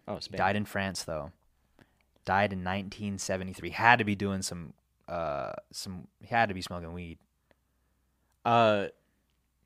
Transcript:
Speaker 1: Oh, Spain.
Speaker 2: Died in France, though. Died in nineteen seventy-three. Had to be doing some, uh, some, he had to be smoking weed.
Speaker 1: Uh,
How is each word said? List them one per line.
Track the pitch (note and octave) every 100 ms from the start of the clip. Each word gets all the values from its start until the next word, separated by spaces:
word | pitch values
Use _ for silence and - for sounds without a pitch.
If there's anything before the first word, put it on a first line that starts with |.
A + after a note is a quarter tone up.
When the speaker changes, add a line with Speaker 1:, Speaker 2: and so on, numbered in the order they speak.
| -
Speaker 1:
Oh, | F#2+
Spain. | - F#2
Speaker 2:
Died | F#2 G2+
in | G#2
France, | G2+ G2 F2+
though. | - D#2+ C#2+ - _ _ _ _ _ _ _ _ -
Died | F#2+ G2+
in | F#2+
nineteen | F2+ G2 G2 - G#2 G2
seventy-three. | - F#2+ F#2+ F#2 F2
Had | - A#2 A#2+
to | G#2
be |
doing | G2 G2+ F#2+
some, | F#2+ F2 D2+ - _ _ -
uh, | E2+ D#2+ C#2+ A#1+ - -
some, | - - F2+ B1 _
he | -
had | A#2 A2
to |
be | F#2
smoking | - F2 E2+
weed. | F2 F2 E2 _ _ _ _ _ _ _ _ _ _ _ _ A#2+
Speaker 1:
Uh, | A#2 A2+ G#2 F#2+ - _ _ _ _ _ _